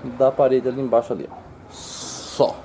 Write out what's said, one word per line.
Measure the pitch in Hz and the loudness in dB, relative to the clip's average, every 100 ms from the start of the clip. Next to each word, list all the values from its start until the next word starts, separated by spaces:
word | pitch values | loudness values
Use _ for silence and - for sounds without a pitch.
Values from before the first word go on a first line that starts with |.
| 131 120 | -10 2
da | 135 | 2
parede | 135 135 131 127 | 4 4 4 2
ali | 127 | -2
embaixo | 131 117 117 | 2 2 2
ali, | 107 - | -6 -8
ó. | - - - - | -14 -18 -20 -20
Só. | - - - - - - - 135 - | -18 -14 -12 -12 -12 -12 2 2 2